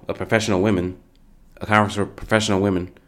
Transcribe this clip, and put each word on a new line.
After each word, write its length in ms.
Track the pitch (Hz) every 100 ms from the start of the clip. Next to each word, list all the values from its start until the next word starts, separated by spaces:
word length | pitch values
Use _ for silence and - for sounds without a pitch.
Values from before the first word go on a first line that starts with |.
| -
of 80 | 95
professional 460 | 92 113 110 92
women, 360 | 107 92 90 92 _ _ _ - - -
a 80 | -
conference 280 | 107 101
for 120 | 101 95
professional 540 | - - 110 107 95
women, 320 | 101 92 90 -